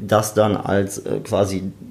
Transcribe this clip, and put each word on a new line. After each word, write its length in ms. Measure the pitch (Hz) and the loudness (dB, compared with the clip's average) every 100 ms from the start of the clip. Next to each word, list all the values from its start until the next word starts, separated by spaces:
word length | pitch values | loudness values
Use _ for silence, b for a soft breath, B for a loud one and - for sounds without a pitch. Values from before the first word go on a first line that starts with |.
das 320 | 104 107 107 | 2 2 2
dann 220 | - 107 98 | 2 4 2
als, 440 | - 98 95 - | 0 0 0 -4
äh, 200 | - 101 | -4 -6
quasi, 540 | - 101 98 95 92 - - | -2 0 0 0 -6 -10 -16